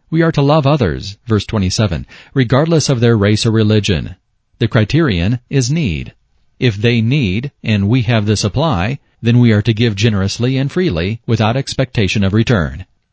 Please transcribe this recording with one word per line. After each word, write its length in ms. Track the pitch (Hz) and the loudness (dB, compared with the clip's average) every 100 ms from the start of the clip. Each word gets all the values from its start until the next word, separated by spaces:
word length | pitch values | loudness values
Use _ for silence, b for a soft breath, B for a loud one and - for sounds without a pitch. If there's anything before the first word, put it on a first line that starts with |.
| _ | _
We 100 | 160 | 0
are 100 | 165 | 0
to 100 | 151 | 2
love 240 | 139 143 135 | 2 2 2
others, 500 | 151 98 65 98 101 - | 2 0 -2 -8 -12 -2
verse 180 | 107 - | -2 0
twenty-seven, 580 | 110 92 - 107 80 65 B B 135 | -2 -2 0 -2 -2 -10 B B -2
regardless 520 | 120 127 165 165 - | 0 2 2 2 0
of 120 | 123 | 2
their 180 | 117 117 | 2 4
race 300 | 101 107 117 | 4 2 2
or 40 | |
religion. 640 | 110 107 107 101 82 57 - _ _ _ - | 2 2 2 2 -2 -4 -12 _ _ _ -6
The 80 | 117 | -2
criterion 720 | 117 107 147 156 90 90 127 - | 0 0 2 0 0 0 -2 -4
is 220 | 135 120 | -2 -2
need. 420 | 160 135 73 58 - _ _ _ - | -2 -2 -4 -8 -16 _ _ _ -4
If 160 | 123 101 | -2 0
they 260 | 117 120 | 0 0
need, 500 | 110 151 104 95 139 - | 0 0 0 -2 -6 -8
and 260 | - 107 98 | -2 0 2
we 140 | 131 | 0
have 240 | 117 117 104 | 0 0 0
the 100 | 104 | 0
supply, 640 | 110 120 160 95 98 139 _ _ | -2 -2 -2 -2 -4 -6 _ _
then 160 | 113 120 | 0 4
we 120 | 120 | 4
are 100 | 104 | 4
to 100 | 110 | 2
give 220 | 107 120 101 | 0 0 0
generously 600 | 117 104 98 - 123 131 | 0 0 -2 -2 -2 -2
and 140 | 139 | -2
freely 500 | 180 180 85 90 117 - | -2 -2 -2 -4 -4 -2
without 320 | 113 107 127 | 0 0 -2
expectation 680 | - - 127 - 95 110 | -4 -4 -4 -2 -2 0
of 100 | 95 | 0
return. 520 | 104 113 113 71 69 - _ _ | 2 2 0 0 -6 -16 _ _